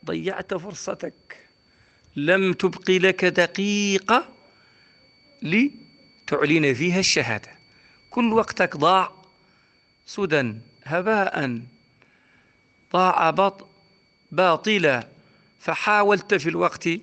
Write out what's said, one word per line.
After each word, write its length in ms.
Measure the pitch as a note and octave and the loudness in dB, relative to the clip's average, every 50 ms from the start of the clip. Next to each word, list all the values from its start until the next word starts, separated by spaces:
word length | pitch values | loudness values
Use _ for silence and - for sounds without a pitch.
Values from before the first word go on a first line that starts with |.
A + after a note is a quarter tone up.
| - | -8
ضيعت 500 | - E3+ E3 D#3+ F#3 G3 - F#3 - G3+ | -6 -8 -6 -6 -6 -8 -8 -8 -8 -8
فرصتك، 800 | F3 D#3+ G3+ E3 - - - F#3 - - D3+ - _ _ _ - - _ _ _ _ _ _ _ _ _ _ _ _ _ _ _ | -8 -8 -12 -16 -12 -10 -10 -10 -8 -10 -12 -12 _ _ _ -20 -20 _ _ _ _ _ _ _ _ _ _ _ _ _ _ _
لم 360 | C#3+ C#3+ D#3 F3+ F#3+ F#3+ F#3+ | -4 0 2 2 2 2 0
تبق 380 | E3+ - - F#3 E3+ - - - | 0 0 0 -2 -2 -2 0 0
لك 340 | F#3 F#3 F3 F#3+ F#3 - F#3+ | 2 4 4 2 2 2 0
دقيقة 1040 | F3+ - F3+ F3 E3 - - G3 G#3 G3+ G#3 G#3 G3+ G3 F#3+ - - A3+ C4 F4 - - _ _ _ _ _ _ _ _ _ _ _ _ _ _ _ _ _ _ _ _ _ | 0 2 2 0 0 0 -4 -2 -2 0 0 0 0 0 -2 0 2 0 0 0 -2 -18 _ _ _ _ _ _ _ _ _ _ _ _ _ _ _ _ _ _ _ _ _
لتعلن 1300 | - D3 E3+ A3 C4 C#4+ - - - _ _ _ _ _ _ _ _ - D3 - D3+ D3 D3+ E3 D3+ C#3+ C3 | -6 -2 0 2 0 0 -2 -8 -20 _ _ _ _ _ _ _ _ -4 -2 0 2 2 2 2 2 2 0
فيها 240 | A#2 D#3 F3+ F3 F#3+ | 0 0 0 0 0
الشهادة، 500 | F#3 - - D#3+ C3 A#2 A2+ G#2 - - - _ _ _ _ _ _ _ _ _ _ _ | 0 0 0 0 0 -2 -4 -8 -8 -16 -20 _ _ _ _ _ _ _ _ _ _ _
كل 220 | - A#3+ A#3 A#3 | -2 0 0 2
وقتك 440 | G#3+ A3+ G3+ - - - F#3 F3 - | 2 0 0 -2 -2 -2 -2 -2 0
ضاع 360 | D3+ C#3+ E3 F#3+ F#3+ F#3 - - - - _ _ _ _ _ _ _ _ _ _ _ _ _ _ _ _ | 0 2 4 4 2 2 -2 -8 -18 -20 _ _ _ _ _ _ _ _ _ _ _ _ _ _ _ _
سدى 480 | - - - G3+ F3 D#3 D3 C3 A#2 G#2+ A2+ A#2 - _ _ _ | -16 -8 -6 -4 0 0 0 0 -2 -6 -10 -16 -20 _ _ _
هباء، 760 | C3+ D3+ F3 F3+ G#3+ A3 G#3 G3 F#3+ - E3+ D3 C3 A#2+ A2+ A#2+ A#2+ _ _ _ _ _ _ _ _ _ _ _ _ _ _ _ _ _ _ _ _ _ _ _ _ | -6 -6 -4 -2 0 0 0 0 -2 -2 -4 -4 -4 -6 -8 -10 -16 _ _ _ _ _ _ _ _ _ _ _ _ _ _ _ _ _ _ _ _ _ _ _ _
ضاع 380 | - F3 F#3 F#3 - - E3+ E3 | 0 2 2 2 2 2 2 2
بط-، 360 | D3+ E3 G3 G3 G3 - - _ _ _ _ _ _ _ _ _ _ _ _ _ | 2 2 0 0 0 -6 -20 _ _ _ _ _ _ _ _ _ _ _ _ _
باطلا، 760 | D3 D#3 F#3 F3+ E3 D#3 - G#3+ G#3+ G3+ E3+ D3+ C3 A#2+ A2+ - - - _ _ _ _ _ _ _ _ | -2 2 2 2 2 0 0 -2 0 2 2 2 0 0 -4 -10 -20 -20 _ _ _ _ _ _ _ _
فحاولت 760 | - - D#3+ - - - G#3+ G#3 G#3 G3+ G#3 F#3 - - G#3 | -8 -6 -6 -4 0 2 2 4 4 4 2 2 2 -2 -2
في 140 | F3+ C#3 E3 | 0 0 -2
الوقت 400 | E3 E3+ F3+ E3 - - - E3+ E3 E3 | -2 0 -2 -2 -2 -2 -4 -4 -4 -4